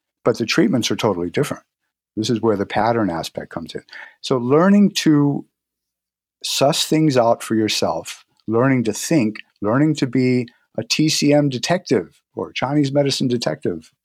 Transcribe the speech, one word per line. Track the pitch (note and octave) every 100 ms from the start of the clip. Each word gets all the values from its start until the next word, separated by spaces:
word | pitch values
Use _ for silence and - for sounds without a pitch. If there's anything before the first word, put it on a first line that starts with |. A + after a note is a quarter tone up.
| _ _
But | - A2
the | A2+
treatments | - G#3 C3+ -
are | G#2+
totally | A2+ F2+ E2+
different. | C3 D3 - _ _ _ _ _ -
This | A2
is | A2+
where | A2+ G2
the | F#2+
pattern | A2 A2 A#2 G2
aspect | E2 D#2+ - -
comes | - D#2+ -
in. | - - - _
So | - C3
learning | B2 D3 F#3 G3+ F#3+ -
to | E3 D3 C#3+ C#3 - _ _ _ _ _ _ _ _ _
suss | - - C#3 - -
things | D#3 D#3 B2+
out | A#2 A#2
for | - A2+
yourself, | G#2+ - G2 E2 - - _ _ -
learning | A2+ C3 C3 A2+
to |
think, | G2+ - A2+ A2 G#2 - _
learning | G2+ B2+ D#3 C#3+
to | C3
be | C3 B2+ B2 A#2+ _ _ -
a |
T | A#2 - D#3
C | - D3
M | D3 D3
detective | B2 - F3 - A2+ E2 _ _
or | G#2 E2
a |
Chinese | - C3 D3 C3+
medicine | C#3+ C#3 C3 C3+
detective | A#2+ D3+ D#3 A2+ E2+ - _